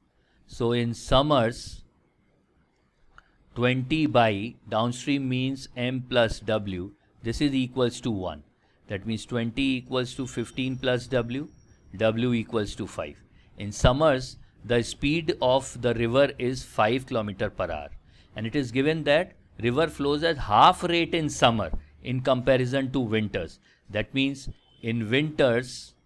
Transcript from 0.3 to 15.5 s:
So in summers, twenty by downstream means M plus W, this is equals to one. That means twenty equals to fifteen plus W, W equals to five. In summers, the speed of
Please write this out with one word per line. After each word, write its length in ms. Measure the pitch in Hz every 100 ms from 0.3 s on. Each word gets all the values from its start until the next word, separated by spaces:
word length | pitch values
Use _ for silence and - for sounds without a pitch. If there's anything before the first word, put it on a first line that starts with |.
| _ -
So 240 | - 117
in 220 | 120 117
summers, 920 | 113 - 135 151 143 113 123 - - - _ _ _ _ _ _ _ _ _ _ _ _ _ _ _ _
twenty 540 | - 123 127 127 160 147
by 480 | 127 113 101 113 - 107
downstream 640 | 110 120 123 - 143 131
means 400 | 127 131 135 - 127
M 280 | 123 131 127
plus 300 | 123 113 -
W, 520 | 104 110 98 90 98 - _ _
this 200 | 113 117
is 120 | 147
equals 480 | 135 127 127 123 -
to 100 | 127
one. 320 | 101 90 76 - _ _ _ -
That 180 | 101 107
means 200 | 110 -
twenty 380 | 123 117 117 135 127
equals 360 | 127 127 127 -
to 120 | 127
fifteen 500 | - 113 - 131 127
plus 300 | 131 123 -
W, 400 | 127 117 127 156 - _ _ - 95
W 360 | 110 110 123
equals 420 | 117 107 113 101 -
to 120 | 95
five. 300 | - 78 71 - - _ -
In 140 | 104
summers, 680 | 101 131 131 156 131 127 - - _ 107
the 160 | 120
speed 540 | 113 - 143 165 160 -
of 400 | 127